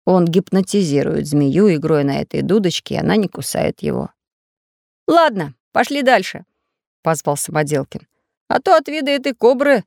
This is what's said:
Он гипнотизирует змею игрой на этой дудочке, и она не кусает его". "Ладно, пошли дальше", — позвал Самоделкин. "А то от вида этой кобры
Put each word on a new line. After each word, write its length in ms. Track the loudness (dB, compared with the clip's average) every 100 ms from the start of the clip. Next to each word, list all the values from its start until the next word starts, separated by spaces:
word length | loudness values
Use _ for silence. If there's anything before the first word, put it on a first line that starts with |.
| 0
Он 200 | 2 2
гипнотизирует 1000 | 0 0 -2 0 0 0 0 0 -4 -2
змею 460 | 0 2 2 2
игрой 300 | 2 0 0
на 180 | 0 -2
этой 220 | -4 -4
дудочке, 520 | 0 0 0 -4 -6 -4
и 20 |
она 160 | 0 0
не 120 | 0
кусает 540 | -6 -8 -4 -4 -4
его". 300 | -6 -6 -8 _ _ _ _ _ _ _ _ _ 0
"Ладно, 480 | 2 4 0 -8 -10 _
пошли 320 | -2 -2 0
дальше", — 420 | 2 2 0 -10 -18 _ _ _ _ _
позвал 360 | -4 -2 -2 -4
Самоделкин. 720 | -4 -2 -2 -2 -4 -12 _ _ _ _ -4
"А 120 | -2
то 160 | 4 2
от 120 | 2
вида 240 | -6 -2
этой 220 | -2 -2
кобры 500 | 0 2 2 2 2